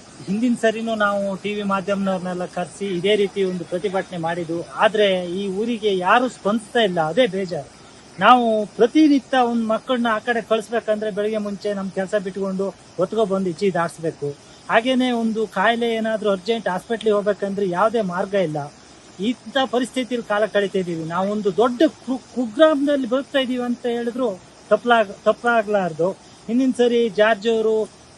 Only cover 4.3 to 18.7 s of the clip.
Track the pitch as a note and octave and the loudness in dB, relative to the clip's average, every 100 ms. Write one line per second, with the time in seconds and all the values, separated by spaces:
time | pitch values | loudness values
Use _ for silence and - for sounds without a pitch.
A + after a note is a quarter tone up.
4.3 | F3 E3 E3+ - C#3+ G#3+ G#3 G3+ F#3 F3+ | -4 -4 -6 -8 0 0 4 2 2 -2
5.3 | F#3 G3+ F#3 A#3 A3+ G#3 F#3+ F3+ A#3+ B3+ | -6 -4 -4 -4 -2 0 0 4 4 2
6.3 | - F#3+ A3+ - A#3+ G#3+ F3 D#3 E3 B3 | -4 -4 -4 -2 0 0 0 -2 0 0
7.3 | F#3+ F#3 E3 C3 - - - - - G3+ | -2 -6 -8 -10 -18 -20 -20 -20 0 6
8.3 | B3 A#3 G#3+ G3+ - A#3 D#4 D#4 C#4 - | 6 6 0 -2 2 2 6 6 4 2
9.3 | C4 A#3+ A#3 A3 A3 - B3+ A#3 G#3+ A#3+ | 2 2 0 0 -2 -2 -2 0 -2 0
10.3 | A#3 - A3 G#3+ A3+ A3 G#3+ G#3+ G3 G#3 | -2 0 -2 0 -4 -2 -2 -2 -2 -2
11.3 | A3 G#3 G3+ G#3 G3 F#3+ F#3+ F#3+ G#3 F#3+ | -2 -4 -6 -6 -4 -4 -4 -2 -2 -4
12.3 | F#3+ F#3+ F#3+ G3 - - - F#3 A3 G#3+ | -6 -4 -2 -4 -6 -14 -4 -2 0 0
13.3 | F#3+ F#3+ D#3 G3+ F3 E3+ - D#3+ D3 C#3+ | 0 -2 0 0 0 -2 -4 -8 -6 -8
14.3 | C#3+ - - - G3+ A#3+ B3+ B3+ A#3+ A3+ | -8 -16 -20 0 0 2 0 0 0 -2
15.3 | A3 G#3+ G3 G#3 A#3 A#3 A3+ A3 A3 G#3 | -2 -4 0 2 2 0 -2 -2 -2 0
16.3 | G3 F#3+ A#3 G#3+ F#3 - A3+ A3 G#3 G3+ | -2 -2 -2 -2 -4 -4 -2 2 2 2
17.3 | G3 G3 G3 G3+ E3+ G#3+ A3+ F#3+ F3 G3+ | -2 -2 -2 -2 2 2 2 -2 -2 -2
18.3 | G3 E3 D3+ C#3+ | 0 0 -2 -8